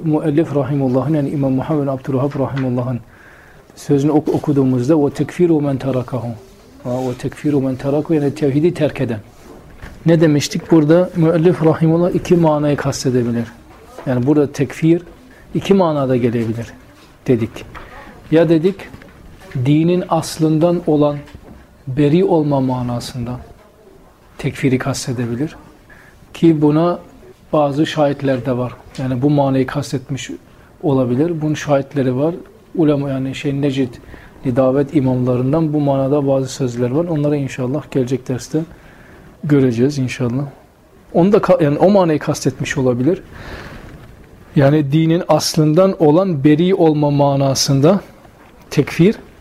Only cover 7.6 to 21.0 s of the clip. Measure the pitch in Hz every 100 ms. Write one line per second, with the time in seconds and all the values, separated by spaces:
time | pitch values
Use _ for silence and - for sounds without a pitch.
7.6 | 131 123 139 147 151 156 143 143 143 143
8.6 | 170 - 143 - 120 110 - - - -
9.6 | - - - - 160 165 165 147 - 175
10.6 | - 165 147 170 180 175 160 170 175 151
11.6 | 156 - 160 165 175 - - 170 160 151
12.6 | 147 143 143 - 139 123 120 117 117 -
13.6 | - - - - 139 123 127 151 139 -
14.6 | 131 - 160 170 - - - - - 165
15.6 | - 196 170 147 131 127 120 117 113 113
16.6 | 107 - - - - - - 117 113 -
17.6 | - - - - - - - 160 165 165
18.6 | 185 190 - - - - - - - 135
19.6 | 127 151 165 180 180 165 - - 156 156
20.6 | 175 175 170 151